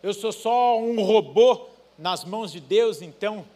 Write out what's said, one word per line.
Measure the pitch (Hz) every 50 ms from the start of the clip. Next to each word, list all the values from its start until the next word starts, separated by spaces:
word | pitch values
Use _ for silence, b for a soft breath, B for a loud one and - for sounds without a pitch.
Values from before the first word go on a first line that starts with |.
eu | - 190
sou | 202 202 214 220
só | 196 - - 226 240 247 247 240 240 220
um | 226 233 233 220
robô | 202 190 220 220 180 135 135 202 233 254 240 - - - - _ _ _ _
nas | - 156 180 185 - -
mãos | 165 190 220 226 190
de | 151 175
Deus, | 139 131 185 214 233 226 196 143
então? | 170 160 143 _ 202 208 214 208 - - _